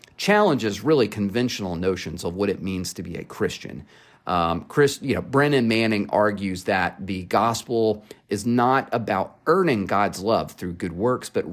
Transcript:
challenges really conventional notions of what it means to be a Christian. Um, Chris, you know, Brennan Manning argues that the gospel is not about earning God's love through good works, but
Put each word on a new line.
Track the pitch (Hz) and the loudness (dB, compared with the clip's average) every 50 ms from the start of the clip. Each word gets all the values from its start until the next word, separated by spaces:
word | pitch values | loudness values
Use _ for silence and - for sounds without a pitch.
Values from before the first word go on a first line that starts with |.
| - _ _ | -20 _ _
challenges | - - - 208 208 208 185 147 117 110 107 101 104 107 | -6 2 4 4 6 6 4 4 2 0 -2 -4 -2 2
really | 147 160 139 113 - | 2 4 4 4 2
conventional | - 110 101 98 92 120 123 120 - - 101 90 87 | 2 -2 -2 0 0 0 0 0 -2 -4 -4 -4 -4
notions | 82 90 95 92 87 - - 78 82 - | -2 0 -2 -2 -2 -4 -8 -10 -6 -6
of | 87 85 | -6 -4
what | 95 101 98 | -2 -2 -2
it | 92 - - | -2 -2 -4
means | 95 95 92 90 - - | -6 -4 -4 -6 -6 -8
to | - 85 | -10 -10
be | - 82 | -10 -10
a | - - | -10 -12
Christian. | - - - 107 87 - - - - - - - _ - - - _ _ _ _ | -12 -6 -4 -4 -4 -4 -6 -12 -12 -14 -14 -16 _ -20 -20 -20 _ _ _ _
Um, | - 90 87 85 82 82 82 - | -2 0 0 2 2 0 -2 -6
Chris, | - - 147 143 139 - - | -4 2 4 4 4 2 -2
you | - 156 - | -4 -2 -2
know, | - - | -2 -2
Brennan | - 127 135 143 147 143 131 120 113 | 0 2 2 2 4 4 2 2 2
Manning | 113 113 113 110 110 104 95 - | 2 2 2 2 0 0 -2 0
argues | - 98 104 107 101 95 98 95 90 87 - | 2 2 4 4 2 0 -4 -4 -4 -4 -2
that | - 98 92 90 87 - - 98 | 0 0 0 0 -2 -4 -6 -8
the | 95 98 92 90 | -6 -6 -6 -6
gospel | 87 - 101 107 117 117 - - - 120 113 110 110 104 107 - - - _ _ - | 0 2 2 2 2 0 -2 -4 -2 0 2 2 2 0 0 -6 -18 -20 _ _ -6
is | 104 101 107 | -6 -4 0
not | 117 120 123 - 127 135 135 104 - - | 0 2 4 4 4 4 2 2 0 -4
about | 123 107 104 104 92 - - - _ _ | -4 -2 0 -2 -2 -2 -4 -8 _ _
earning | - 165 190 185 160 123 104 95 | 2 2 4 4 2 2 0 0
God's | - 104 98 104 95 82 - | 0 0 0 0 0 -2 -4
love | 92 107 110 90 80 - - | -2 0 0 0 0 -4 -8
through | - - 90 85 | -10 -8 -8 -8
good | 87 101 90 82 | -6 -6 -6 -4
works, | 87 107 123 127 120 - - | -2 0 0 0 -2 -4 -6
but | - 107 - 78 | -4 -4 -4 -2